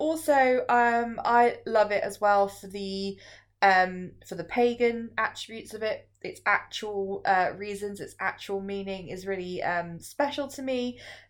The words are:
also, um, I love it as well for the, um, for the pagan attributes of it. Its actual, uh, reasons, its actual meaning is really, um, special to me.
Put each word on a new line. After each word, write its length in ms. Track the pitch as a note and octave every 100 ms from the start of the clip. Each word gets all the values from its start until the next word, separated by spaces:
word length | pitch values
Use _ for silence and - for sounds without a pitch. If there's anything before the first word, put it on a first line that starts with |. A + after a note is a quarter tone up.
also, 640 | D4+ D#4+ D#4 C#4 B3+ B3+ B3+
um, 520 | A#3+ A#3+ A#3 A#3 A3+
I 340 | - A#3+ A#3+ -
love 280 | - A3+ G#3
it 100 | G#3
as 180 | - G3
well 280 | G#3 G3+ G3
for 180 | - F#3+
the, 500 | G3+ G3 G3 G3 F#3+ - - _ _
um, 520 | G3 F#3 F#3 F#3 F3+ -
for 120 | - E3+
the 80 |
pagan 640 | - B3+ A#3+ A#3 A#3+ A#3 A#3 -
attributes 560 | A3 - - A3+ -
of 80 | G#3+
it. 260 | G#3+ - - _
Its 180 | F#3 - G#3
actual, 760 | G3+ - - G#3+ G3+ G3 G3 -
uh, 240 | F#3+ F3 F3+
reasons, 440 | G#3 G3+ G#3 G3+
its 140 | - -
actual 400 | F#3+ - - G3
meaning 480 | G3 G3 G3 F#3+ F3
is 180 | F#3 F#3+
really, 360 | F#3+ F3+ F3+
um, 360 | D#3 F3 E3+ E3
special 480 | - - C#4+ C#4+ C#4
to 140 | -
me. 380 | C4 B3+ B3 B3 - -